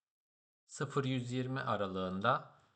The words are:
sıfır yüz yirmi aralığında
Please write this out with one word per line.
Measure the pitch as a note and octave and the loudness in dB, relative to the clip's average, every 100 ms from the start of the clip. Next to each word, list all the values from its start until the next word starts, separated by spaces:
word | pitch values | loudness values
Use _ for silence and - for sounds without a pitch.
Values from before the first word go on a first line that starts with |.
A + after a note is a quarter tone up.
| _ _ _ _ _ _ - | _ _ _ _ _ _ -12
sıfır | - D3 C#3+ | -6 -2 0
yüz | C3 C3 A#2+ | 2 0 0
yirmi | B2+ B2+ C3 | -2 -2 -2
aralığında | A#2 G2+ F#2+ F#2 F#2 F#2 A#2 D3 - - _ | 0 0 0 0 -2 0 2 2 0 -20 _